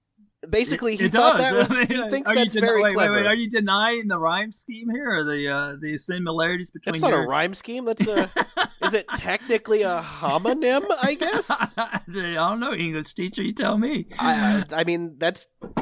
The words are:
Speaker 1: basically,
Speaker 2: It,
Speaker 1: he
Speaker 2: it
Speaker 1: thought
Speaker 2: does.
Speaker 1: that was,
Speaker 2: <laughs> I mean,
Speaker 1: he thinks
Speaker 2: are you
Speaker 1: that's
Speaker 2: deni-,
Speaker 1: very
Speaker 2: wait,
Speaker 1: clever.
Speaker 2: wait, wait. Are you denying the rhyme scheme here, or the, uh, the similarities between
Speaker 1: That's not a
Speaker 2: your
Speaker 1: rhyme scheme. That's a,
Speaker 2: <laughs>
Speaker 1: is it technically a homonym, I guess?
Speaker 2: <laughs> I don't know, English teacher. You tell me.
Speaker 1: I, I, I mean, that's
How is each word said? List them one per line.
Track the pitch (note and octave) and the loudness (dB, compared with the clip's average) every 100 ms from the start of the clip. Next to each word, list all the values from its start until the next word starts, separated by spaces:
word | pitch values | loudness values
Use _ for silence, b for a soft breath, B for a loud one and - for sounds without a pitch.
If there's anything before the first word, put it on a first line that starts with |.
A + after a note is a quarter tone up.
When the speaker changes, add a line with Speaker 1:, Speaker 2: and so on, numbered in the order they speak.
| _ _ _ _ E3 | _ _ _ _ -4
Speaker 1:
basically, | G#3 B3 B3+ A#3+ G#3 | -2 0 -2 -2 0
Speaker 2:
It, | |
Speaker 1:
he | A#3 | 2
Speaker 2:
it | |
Speaker 1:
thought | A3+ A#3+ A#3 | 6 6 6
Speaker 2:
does. | C4 | 4
Speaker 1:
that | A#3+ | 4
was, | A#3+ | 4
Speaker 2:
<laughs> | |
I | B3+ A#3+ | 2 2
mean, | B3+ A3 | 0 -2
Speaker 1:
he | |
thinks | C4+ G#3 | -2 2
Speaker 2:
are | A3 | 2
you | |
Speaker 1:
that's | A#3 A3 | 2 2
Speaker 2:
deni-, | |
Speaker 1:
very | A3+ A3 | 4 4
Speaker 2:
wait, | G#3 G#3 | 4 4
Speaker 1:
clever. | G#3 | 4
Speaker 2:
wait, | G#3 | 4
wait. | G3+ | 4
Are | A3+ | 2
you | A3+ | 2
denying | A3+ G3+ G3+ A3+ A#3 G#3+ | 0 2 2 2 0 0
the | F3 | 0
rhyme | E3 F3+ A3 | 0 0 -4
scheme | - - A3 A#3 | -8 -12 -10 -6
here, | B3 C4+ F3 | -4 -2 0
or | |
the, | D3 D3 C#3+ | 0 -2 -2
uh, | C#3+ C#3+ C#3+ | -2 -4 -6
the | D3+ D3+ | -6 -6
similarities | - F3+ E3+ E3 E3 F3+ F3+ | -4 -4 -2 0 0 -2 -6
between | D#3+ - | -10 -6
Speaker 1:
That's | D#3+ | 0
not | C#4 | 2
a | D#3 | 2
Speaker 2:
your | B2 | 2
Speaker 1:
rhyme | C#3+ F3 | 0 0
scheme. | G3 - B3 A#3 | -4 -10 -6 -4
That's | A3 G#3+ | 0 0
a, | G#3 F#3 - - - | 0 0 -2 -4 -2
Speaker 2:
<laughs> | - - | -4 -2
Speaker 1:
is | - | -2
it | G#3 - - | -2 -2 -6
technically | F#3 G#3 C4 A3 A3+ G#3 | -4 -4 0 -2 2 2
a | F#3+ E3+ D#3+ | 2 -2 -6
homonym, | - D#3 D3+ A3 C#4 B3 C#4 G4+ D#4 | -4 0 0 2 0 2 2 0 0
I | C4+ C#4+ | 0 0
guess? | D#4+ A4 - | -2 -2 -2
Speaker 2:
<laughs> | |
I | B3+ A3 - A3+ G#3 - | -2 -2 -4 -4 -6 -8
don't | F#3+ F3 E3 F3 A3 | -6 -4 0 0 0
know, | C4 | -4
English | F#3+ E3+ D#3 D3+ | -4 -4 -4 -8
teacher. | - F3+ - | -6 -6 -4
You | G3 | -4
tell | A3 A#3+ G#3+ | -2 0 0
me. | B3 C#4+ - - | 0 -2 -6 -2
Speaker 1:
I, | D#3+ G#3+ G#3 G#3 - | 0 2 2 2 0
I, | D#3 | -2
I | |
mean, | E3 E3+ E3+ C3+ | 0 -2 -4 -4
that's | E3 F#3+ - _ - - | -4 -4 -10 _ -10 -6